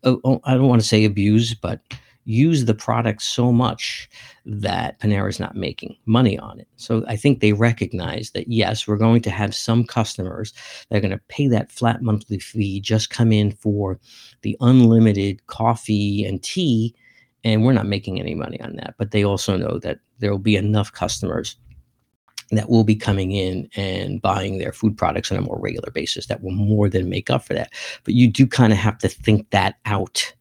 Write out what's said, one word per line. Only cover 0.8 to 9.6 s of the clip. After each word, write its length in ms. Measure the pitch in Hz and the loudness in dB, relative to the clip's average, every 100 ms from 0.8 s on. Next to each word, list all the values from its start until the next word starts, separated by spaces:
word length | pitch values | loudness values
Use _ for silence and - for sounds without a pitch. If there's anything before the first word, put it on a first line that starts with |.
say 200 | 110 110 | 4 4
abuse, 500 | 107 98 101 107 117 | 2 2 4 4 2
but 280 | 113 - - _ - _ _ - | -4 -8 -8 _ -20 _ _ -4
use 380 | 110 156 160 117 | 2 2 2 0
the 80 | |
product 480 | 107 - 117 117 107 | 0 0 0 0 -2
so 300 | - - 123 | -6 0 2
much 580 | 120 123 - - - - - - _ - | 4 2 -2 -10 -10 -16 -20 -20 _ -12
that 520 | 104 98 92 80 - | -6 -4 -4 -6 -4
Panera 300 | 107 101 98 | -2 0 -2
is 100 | - | -4
not 160 | - - | -8 -6
making 400 | 82 - - - - | -8 -8 -14 -14 2
money 320 | 113 123 95 | 4 4 2
on 200 | 53 50 | -8 -18
it. 80 | - _ | -20 _
So 300 | - 113 - | -4 -4 -2
I 80 | 110 | 0
think 240 | 143 123 | 2 4
they 140 | 104 | 4
recognize 800 | 101 113 117 98 92 85 78 - | 4 2 2 -4 -6 -8 -8 -8
that, 160 | - - | -10 -4
yes, 400 | 113 92 110 - | 0 0 -2 -2
we're 100 | 104 | 2
going 240 | 110 117 | 4 4
to 60 | 110 | 2
have 240 | 92 104 | -4 -4
some 300 | - | -4